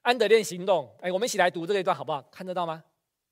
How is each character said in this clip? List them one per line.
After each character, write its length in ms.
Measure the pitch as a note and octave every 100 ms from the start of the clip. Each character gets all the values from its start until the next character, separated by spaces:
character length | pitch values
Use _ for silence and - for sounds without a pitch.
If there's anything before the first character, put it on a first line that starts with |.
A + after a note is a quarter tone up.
安 120 | - B3
德 120 | G#3
烈 160 | A3+
行 200 | G3+ F3+
动， 320 | F#3+ F3 C3 _
哎， 120 | F3+
我 60 | F#3
们 80 | A#3+
一 40 |
起 100 | G3+
来 100 | F3+
读 160 | F3 E3+
这 140 | G3+
一 40 |
段 120 | F#3 D3
好 60 |
不 80 | C#3
好？ 100 | D3 -
看 140 | - F#3
得 80 |
到 140 | F3+ E3+
吗？ 160 | D#3+ - _ _ _ _